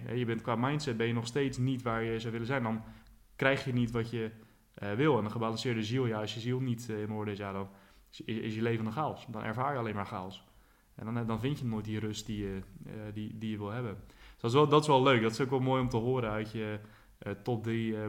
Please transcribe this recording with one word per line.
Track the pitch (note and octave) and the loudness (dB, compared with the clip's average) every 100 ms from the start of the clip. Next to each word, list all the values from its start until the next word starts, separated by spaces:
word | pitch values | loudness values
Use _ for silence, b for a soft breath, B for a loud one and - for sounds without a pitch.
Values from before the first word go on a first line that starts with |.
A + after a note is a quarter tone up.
Hè, | A#2 | -4
je | A#2 | -4
bent, | A#2 A2+ | -2 -2
qua | - A#2 | -2 0
mindset | B2+ D3 D3 A2+ | 2 0 -2 0
ben | A2+ | 0
je | |
nog | A#2 A#2 | 0 -2
steeds | D3 C#3 B2 | 0 0 0
niet | B2+ B2+ | 0 0
waar | A#2 A2+ | 0 0
je | A2+ A2+ | 0 -2
zou | A#2 | -4
willen | A2+ A#2 | -4 -2
zijn. | C3+ | 0
Dan | A#2 A2+ A2 B B - - - | 0 -2 -4 B B -20 -14 0
krijg | C3+ C3+ | 4 4
je | C#3 | 2
niet | B2 A#2+ | 2 2
wat | A#2 A2+ | 2 -2
je, | A#2 A2 A2 B B B | -2 -4 -6 B B B
eh, | - G2+ | -8 -2
wil. | G#2 D#3 B2 | 2 4 4
En | |
een | G#2 | 2
gebalanceerde | A#2 A2+ A2+ C3 A2+ | 0 -2 0 -2 0
ziel, | G#2+ B2+ B2 | 0 0 0
ja, | A2 | 0
als | G#2+ | -4
je | A2+ | -4
ziel | A2+ B2+ | -2 0
niet, | C3 A2+ A#2+ | 0 -2 -4
eh, | A2 | -4
in | G#2+ | -4
orde | G#2+ G#2 | -2 -2
is, | G2+ | -4
ja, | G2+ | -4
dan | G2 G2 - b b b | -4 -6 -10 b b b
is, | - | -12
is | - A2 A2+ | -6 -4 -2
je | G#2+ | 0
leven | A#2 A#2 A2 | 0 0 0
een | |
chaos. | A2 D3 G2+ - | -2 -2 -4 -8
Dan | A2 | -6
ervaar | A2 A2 C3+ | -4 -2 -2
je | C#3 | 0
alleen | A2+ | -2
maar | G#2 G2 | -2 -4
chaos. | G#2+ F#2 F#2 - b b b b | -6 -8 -12 -18 b b b b
En | - G#2 | -12 -6
dan, | A#2 A2+ | -2 -2
dan | A2+ | 0
vind | B2+ D3 | -2 -2
je | |
nooit | B2+ A2 | -2 -2
die | G#2 G#2+ | -2 -2
rust | G#2+ G#2 - | -2 -4 -6
die | G#2 G2+ | -4 -4
je, | F#2+ F#2+ - G2 | -4 -8 -14 -14
eh, | G2+ G#2+ | -12 -10
die, | G#2+ G#2+ A2 | -8 -8 -6
die | A2 | -4
je | G#2+ | -4
wil | G#2 | -4
hebben. | A2+ A#2+ G2 - | -4 -6 -8 -12
Dus | - - - | -20 -20 -4
dat | A#2 | 2
is | C3 | 6
wel, | D3+ | 8
dat | D3+ | 8
is | D3+ | 8
wel | C3+ | 8
leuk. | C3+ B2 | 8 8
Dat | A2 | 6
is | A2 | 2
ook | C3+ | 2
wel | C3+ | 2
mooi | C3 C3 | 4 4
om | B2 | 2
te | A#2 | 2
horen | A#2 C3 A2+ | 2 2 0
uit | G#2+ G#2+ | -2 -4
je, | A2 G#2+ G#2 G#2 B B - | -4 -4 -6 -10 B B -12
eh, | - | -8
top | G2+ G#2 A#2+ | -6 -2 -2
drie, | G#2+ A2+ A2+ | 0 0 0
eh, | G#2+ | -2